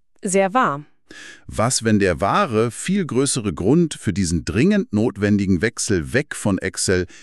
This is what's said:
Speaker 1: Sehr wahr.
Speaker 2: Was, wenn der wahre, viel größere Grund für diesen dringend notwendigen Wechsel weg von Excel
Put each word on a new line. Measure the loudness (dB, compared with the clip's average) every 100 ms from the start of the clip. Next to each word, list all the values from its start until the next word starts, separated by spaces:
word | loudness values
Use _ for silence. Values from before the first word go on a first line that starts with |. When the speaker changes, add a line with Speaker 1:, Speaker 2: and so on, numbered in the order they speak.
| _ _
Speaker 1:
Sehr | -2 0 0
wahr. | 0 0 -4 -10 _ _ -20 -20 -20 -14
Speaker 2:
Was, | -2 0 0
wenn | 2 4
der | 4 2
wahre, | 0 0 0 0 0
viel | -2 -2 -2 0
größere | 0 0 0 -4
Grund | -2 2 4 2
für | -2 -4
diesen | -2 0 -2 -2
dringend | 2 2 2 0
notwendigen | 0 0 0 2 2 2 2
Wechsel | 0 -4 -2 -2 0
weg | -2 -4
von | -4 -2 -2
Excel | -4 -4 0 0 -2 -10